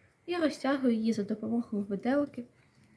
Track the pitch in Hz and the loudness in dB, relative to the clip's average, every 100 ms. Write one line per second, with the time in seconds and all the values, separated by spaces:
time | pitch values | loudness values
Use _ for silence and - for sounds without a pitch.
0 | _ _ - 349 311 - 269 277 254 226 | _ _ -6 0 0 0 0 2 2 2
1 | 226 220 202 214 220 233 233 202 202 196 | 2 0 -2 -4 -2 -2 -2 -4 -2 -2
2 | 233 285 285 - 240 _ _ _ - | 0 0 0 -6 -14 _ _ _ -20